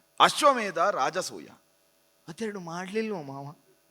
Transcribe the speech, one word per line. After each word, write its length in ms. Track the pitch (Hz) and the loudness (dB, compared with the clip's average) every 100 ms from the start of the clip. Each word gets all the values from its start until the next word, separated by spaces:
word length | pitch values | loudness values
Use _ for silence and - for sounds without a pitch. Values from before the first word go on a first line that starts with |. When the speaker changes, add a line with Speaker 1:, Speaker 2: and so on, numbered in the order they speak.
| _ - | _ 6
Speaker 1:
ಅಶ್ವಮೇಧ, 580 | 269 - 285 254 202 165 | 6 6 4 4 0 0
ರಾಜಸೂಯ. 680 | 185 175 139 170 165 98 67 - _ _ _ _ _ _ - | 0 2 0 -2 -8 -10 -16 -20 _ _ _ _ _ _ -18
Speaker 2:
ಅದೆರಡು 320 | 165 226 202 | -10 -10 -10
ಮಾಡ್ಲಿಲ್ವ 640 | 170 170 185 214 220 196 | -10 -10 -6 -4 -4 -6
ಮಾವ? 340 | 139 135 143 - _ _ - | -10 -12 -14 -16 _ _ -4